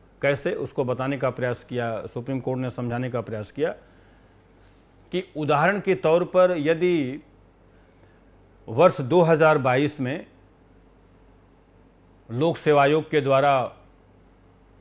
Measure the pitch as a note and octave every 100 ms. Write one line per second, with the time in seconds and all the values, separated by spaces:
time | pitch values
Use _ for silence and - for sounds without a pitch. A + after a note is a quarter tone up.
0 | _ - C#3 C#3 F3+ - C3 - B2+ B2
1 | C3 C#3 C3 A#2+ B2 A#2 - A#2+ A#2 G#2+
2 | - B2 A#2+ C3+ C3 C3 B2+ B2 B2 A#2+
3 | B2+ A#2+ G#2+ G#2+ G#2 - C#3+ - - _
4 | _ _ _ _ _ _ _ _ _ _
5 | - F3+ - D3+ D3 D3 E3+ G3+ F#3+ F3+
6 | D#3 E3+ E3+ F#3 F#3 F3 D3 E3 F3+ E3+
7 | B2+ C#3 - _ _ _ _ _ _ _
8 | _ _ _ _ _ _ - A2+ F3+ F3
9 | B2+ F3 D#3+ D#3 D#3 D3+ B2+ C3 C#3+ C#3+
10 | B2+ D#3+ - _ _ _ _ _ _ _
11 | _ _ _ _ _ _ _ _ _ _
12 | _ _ - A#2 E3 - D#3 C#3+ C#3 D#3
13 | D3+ D3+ C3+ C3+ C#3+ C3+ A2+ - - _
14 | _ _ _ _ _ _ _ _